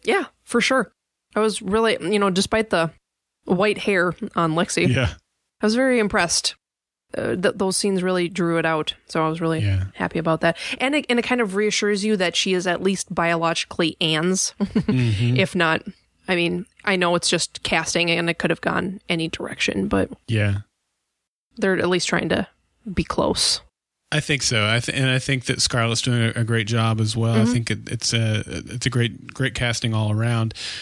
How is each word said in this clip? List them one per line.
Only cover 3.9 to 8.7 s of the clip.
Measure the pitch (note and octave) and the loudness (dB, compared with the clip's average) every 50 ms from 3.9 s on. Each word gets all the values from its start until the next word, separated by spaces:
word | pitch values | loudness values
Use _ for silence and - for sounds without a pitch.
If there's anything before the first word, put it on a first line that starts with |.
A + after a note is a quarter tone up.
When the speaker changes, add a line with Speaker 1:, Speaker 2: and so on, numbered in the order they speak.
| G3+ F3+ F3 F3+ E3 - G#3+ - - | 2 2 2 0 -2 -4 -10 -6 -2
Speaker 1:
on | F#3 E3+ D#3+ D#3 | 0 0 2 2
Lexi, | E3 F#3 - - E3+ - C3 | 2 0 0 0 0 2 2
Speaker 2:
Yeah. | A#2+ C3+ B2 F2 - - _ _ _ _ _ _ _ _ | 2 2 2 0 -2 -6 _ _ _ _ _ _ _ _
Speaker 1:
I | - | 0
was | G#3+ A3 | 0 2
very | B3 C4+ C4 B3 A#3+ | 2 2 2 2 2
impressed. | G#3+ G3 - G3+ F3 E3+ - - - - - - _ _ _ _ _ _ _ _ _ _ - | 2 2 2 0 0 2 0 -2 -2 -2 -6 -6 _ _ _ _ _ _ _ _ _ _ -6
Uh, | - - - - | -4 -2 -2 -2
th-, | F#3 F3 - - | 0 0 0 0
those | F#3+ G3+ F#3+ F3+ | 0 -2 0 0
scenes | - - G3+ F#3+ F#3 | 0 0 0 0 0
really | F3+ F#3 F#3 F3+ F3 E3 | 0 0 0 0 -2 -2
drew | G3 F3 E3+ E3+ E3 E3 | -2 -2 0 0 0 0
it | D#3+ | 0
out. | D#3+ | 0